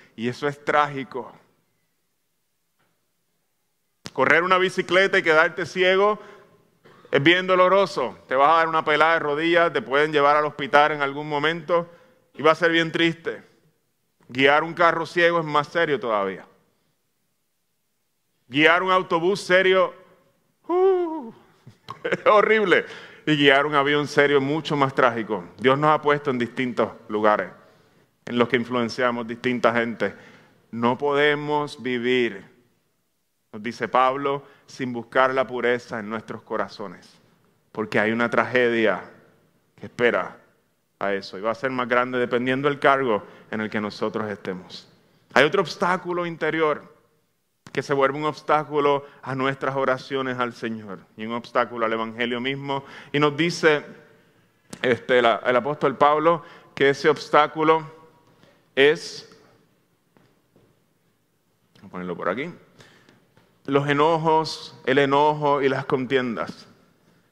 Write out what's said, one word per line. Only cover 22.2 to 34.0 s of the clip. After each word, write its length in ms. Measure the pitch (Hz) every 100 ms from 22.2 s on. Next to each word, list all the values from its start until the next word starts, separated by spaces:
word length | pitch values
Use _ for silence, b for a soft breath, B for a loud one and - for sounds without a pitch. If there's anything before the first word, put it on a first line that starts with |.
| -
horrible. 600 | 208 196 220 190 135 - B B B -
Y 120 | 151
guiar 280 | 143 139 143
un 100 | 147
avión 320 | 139 147 143
serio 320 | 147 143 143
es 40 |
mucho 320 | 135 156 151 147
más 180 | 135
trágico. 520 | 135 127 117 104 101 87 -
Dios 220 | 120 135
nos 120 | 151
ha 100 | 151
puesto 300 | 147 147 147
en 60 | 127
distintos 540 | 117 - 127 113 104 - -
lugares 420 | 107 107 104 90 - b b b b b _ -
en 120 | 120
los 100 | 117
que 80 | 123
influenciamos 720 | 117 123 113 120 123 120 113
distinta 460 | 117 127 123 117
gente. 420 | 117 117 107 101 - B B B B _
No 260 | 117 120 113
podemos 840 | 143 143 147 147 147 147 147 -
vivir, 640 | 123 123 120 127 117 98 - _ _ _ _ _ _ _ _ _ _
nos 100 | 110
dice 260 | 113 117 113
Pablo, 560 | 127